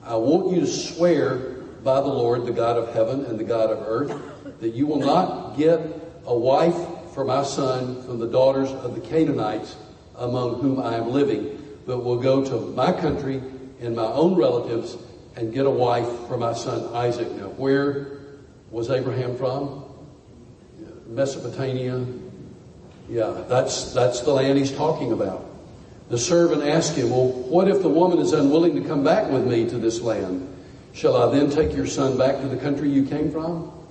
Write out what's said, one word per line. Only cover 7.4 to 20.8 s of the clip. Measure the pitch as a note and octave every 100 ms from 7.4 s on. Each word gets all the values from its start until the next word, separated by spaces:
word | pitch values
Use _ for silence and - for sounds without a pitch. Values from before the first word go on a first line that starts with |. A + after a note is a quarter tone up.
son | C3+ - C3+ B2+ B2+ B2
from | - A#2+
the | A2+
daughters | B2+ C3 C3+ C3+
of | - B2
the | A2+
Canaanites | - D#3 D3+ B2 G#2+ A2 - - - - - A#2+
among | B2 B2 A#2+ B2
whom | C3+ C3
I | A#2+ A#2
am | A2+
living." | C3+ C3+ G#2+ - - - - -
But | B2
will | A#2+ A#2+
go | C3 C3+
to | C3+ A#2 G2 -
my | C#3
country | F3+ D#3 C3+ C3 C3+ B2 - - -
and | A#2+ A2+
my | A2
own | C3+ E3+ F#3
relatives | C#3 A#2+ - A2+ - - - - -
and | - A2+
get | B2+ C3+
a |
wife | A#2+ A#2+ A#2+ A#2 - -
for | B2+
my | A#2
son | A2+ B2 A#2 -
Isaac. | A#2+ A#2+ A#2 -
Now, | - G2 -
where | C3+ C#3 C#3+ C#3+ - - - - - - -
was | A#2 A#2
Abraham | - - A#2+ B2 A#2+
from? | D3+ C#3 C#3+ - - - - - - - - - - -